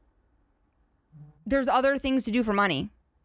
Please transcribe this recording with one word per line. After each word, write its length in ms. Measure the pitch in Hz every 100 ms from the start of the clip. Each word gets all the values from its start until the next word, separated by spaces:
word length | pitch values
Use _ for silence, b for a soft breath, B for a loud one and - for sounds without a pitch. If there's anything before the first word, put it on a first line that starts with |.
| _ _ _ _ _ _ _ _ _ _ _ - - _ 214
there's 200 | 277 262
other 300 | 247 269 277
things 280 | 269 262
to 60 | 220
do 120 | 233
for 100 | 220
money. 380 | 202 202 139 208 _ _ _